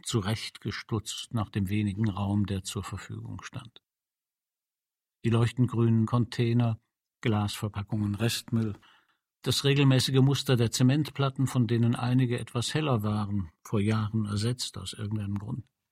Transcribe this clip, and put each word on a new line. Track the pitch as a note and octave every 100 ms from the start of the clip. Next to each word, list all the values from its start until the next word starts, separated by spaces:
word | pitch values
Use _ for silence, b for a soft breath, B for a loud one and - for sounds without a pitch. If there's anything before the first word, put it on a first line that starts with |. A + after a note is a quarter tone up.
zurechtgestutzt | - A#2+ F#2+ A2+ - - - - - G#2+ - - -
nach | A#2 G#2+
dem | A2 F#2+
wenigen | G#2 G#2 G2 A2
Raum, | F#2+ G2+ G#2 G2
der | G2
zur | - G2
Verfügung | F#2 G2 - A2 A2 G2+
stand. | - A#2+ A#2+ - _ _ _ _ _ _ _ _ _ _ _ _ _ _
Die | A#2
leuchtend | A2+ A#2 - B2
grünen | A2 A#2 A2+ A2
Container, | B2 A#2 - A#2 A#2+ A#2 A2+ _ _ _ _
Glasverpackungen, | B2+ G#2 G#2 - G#2+ G#2 G2+ G#2+ G#2
Restmüll, | G2+ A2+ - - A2+ A2 G2 b b b b _ _
das | - -
regelmäßige | C#3 C#3 C3+ C3 - C3
Muster | C3 C3+ - B2
der | A#2
Zementplatten, | - B2+ C#3+ D3 - C#3 C3 C3+
von | C3 A2
denen | A#2 A#2
einige | A#2+ A#2+ B2+ B2+ A#2
etwas | A2+ B2 A2+
heller | D3+ D#3 A#2+
waren, | G#2 G#2 G2+ G2+ F2 -
vor | - A2
Jahren | G2+ A2 G#2+ A2 G#2
ersetzt | G#2 A2+ B2+ - -
aus | F#2
irgendeinem | - G#2 G#2+ G2+ G2+
Grund. | G#2 - - _ _